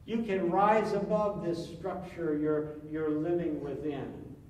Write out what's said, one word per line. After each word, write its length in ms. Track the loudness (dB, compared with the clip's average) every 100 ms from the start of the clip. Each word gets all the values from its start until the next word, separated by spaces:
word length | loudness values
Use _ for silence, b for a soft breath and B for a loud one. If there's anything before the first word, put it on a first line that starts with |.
| -4
You 160 | -2
can 280 | 0 0 2
rise 420 | 6 6 6 4
above 500 | 0 2 2 2 0
this 240 | -2 -2 -4
structure 680 | -8 -6 -6 -8 -4 -2 0
you're, 400 | 2 2 0 -8 -8
you're 200 | -2 0
living 520 | 0 2 0 0 -2
within. 640 | -4 -4 -4 -4 -6 -10 -14 -16 -18